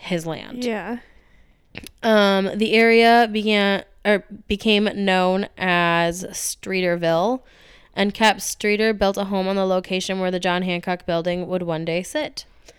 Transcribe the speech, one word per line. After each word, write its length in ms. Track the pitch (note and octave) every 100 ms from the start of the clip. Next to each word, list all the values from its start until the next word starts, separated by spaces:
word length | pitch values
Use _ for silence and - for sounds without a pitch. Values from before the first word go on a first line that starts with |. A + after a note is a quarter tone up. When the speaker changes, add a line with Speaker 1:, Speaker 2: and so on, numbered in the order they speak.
Speaker 1:
his 240 | - F3 D#3+
land. 400 | D#3 G#2+ B3 B3
Speaker 2:
Yeah. 320 | G#3+ F3+ A#3+ - _ _ _ _ _ _ - - _
Speaker 1:
Um, 460 | A3+ G#3+ G3+ G3 G3
the 200 | G#3 A3
area 560 | A3 A3+ A3+ A#3 A#3 A3+
began, 540 | G#3+ G#3+ G#3 G3+ G3 - _
or 220 | G#3 G3+ - G3+ -
became 400 | G3+ A3 G#3 G#3+
known 540 | - G3 F#3 F#3 F#3+ G3+ -
as 680 | F#3 F3 E3+ E3+ E3+ E3+ F#3
Streeterville, 1160 | G3 - - G3 F#3+ F3+ F3 E3 E3 G3+ B3+ - _ - - _ -
and 180 | G3+
Cap 280 | - A3 G3
Streeter 520 | - - G#3 G#3 A3
built 220 | G#3 G3 G3
a 100 | G3
home 220 | G3 F#3+
on 80 | G3
the 100 | F#3+
location 540 | F#3 F#3 F#3 F#3 F#3+
where 120 | F#3
the 100 | F#3
John 220 | F3+ F3
Hancock 420 | F#3 F3 F#3 F3+ -
Building 420 | E3 F3 F3 F3
would 160 | F3+
one 220 | F3 D#3 E3
day 180 | E3+
sit. 420 | F#3 D4+ C#4+ - - _ -